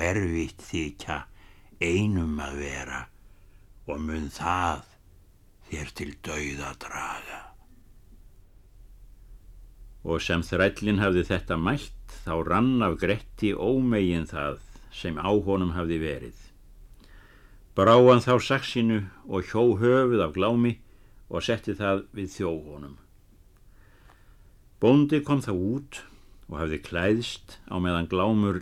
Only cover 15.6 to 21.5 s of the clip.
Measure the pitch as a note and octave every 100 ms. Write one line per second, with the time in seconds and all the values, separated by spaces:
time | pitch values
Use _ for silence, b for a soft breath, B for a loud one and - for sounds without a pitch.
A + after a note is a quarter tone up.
15.6 | F2+ E2 E2+ E2 D#2 C2+ A#1+ - - -
16.6 | - - - - b b b b b b
17.6 | b - G2 A#2 B2+ B2 B2 B2 - C3+
18.6 | - B2 A#2 A2 F#2+ - - F#2+ F2 A2
19.6 | A#2+ G2+ A#2+ B2+ C3 A#2 E2 D#2+ G2+ A#2+
20.6 | A#2+ - b b b b - E2+ -